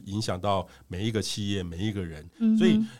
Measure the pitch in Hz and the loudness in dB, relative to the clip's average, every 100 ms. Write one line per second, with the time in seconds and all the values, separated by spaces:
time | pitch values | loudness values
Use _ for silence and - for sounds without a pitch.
0 | 101 101 110 92 101 98 87 - - 90 | -6 -6 -4 -2 2 0 0 -12 -12 -4
1 | 110 107 92 - 101 101 87 85 107 101 | -2 0 -2 -4 -2 -2 -4 -4 -4 -4
2 | 87 78 82 - 226 220 220 220 220 - | -6 -10 -16 -2 2 6 6 4 2 -6